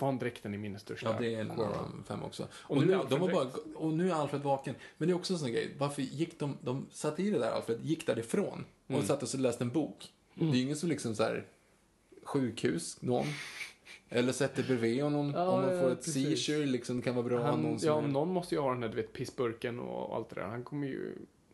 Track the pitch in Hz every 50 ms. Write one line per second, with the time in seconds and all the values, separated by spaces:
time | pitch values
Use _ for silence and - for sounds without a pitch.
0 | 139 139 131 123 120 120 - - - 110 101 101 107 104 95 104 - - 113 -
1 | - 113 110 110 120 113 113 110 107 110 110 117 110 107 - - - - - -
2 | - - 113 - - - - - - - - - - - 165 139 139 180 190 190
3 | - - - 156 180 175 - 170 135 123 - - - - - - 156 160 156 160
4 | 180 185 170 156 147 135 - 139 139 139 139 135 - 147 123 - - - - _
5 | 156 170 180 175 180 - 190 170 151 123 113 113 110 104 - - 139 143 143 -
6 | 135 127 - 135 165 165 - - 156 143 170 - - 127 127 139 - - - -
7 | - 151 147 - 185 208 202 143 113 113 113 113 110 - 117 117 131 135 160 -
8 | - - 123 117 113 - - 107 95 - - - 123 - - _ _ _ 135 147
9 | 139 - 147 139 131 120 - 135 131 123 120 - 127 120 123 160 143 - - -
10 | - - - _ _ _ _ - 165 160 135 127 127 135 147 147 - 170 147 -
11 | - 120 110 101 110 117 117 120 107 - - _ _ _ _ _ _ _ _ _
12 | _ _ - - - - - 143 131 117 107 - - 127 156 170 - - - -
13 | - 127 123 127 143 147 151 - - - - - - - - _ _ - - -
14 | _ - - 117 123 127 127 - 139 135 - 139 123 120 131 120 113 113 117 131
15 | 147 147 147 147 143 143 139 - 175 185 - 185 - - - 180 - 131 127 -
16 | - 165 147 131 135 147 156 123 - - 151 151 147 139 127 123 - - 123 123
17 | 120 131 123 123 120 120 123 120 120 120 - - 156 156 151 - - 156 151 151
18 | 147 143 139 135 151 180 185 175 170 - 170 156 143 135 127 123 117 110 110 117
19 | 110 - - - 127 - - - 127 117 113 - - 123 117 120 131 123 120 -
20 | 117 - - 120 113 - - - - 92 113 120 123 - 147 143 143 139 - 50
21 | 50 52 - - - - _ _ _ _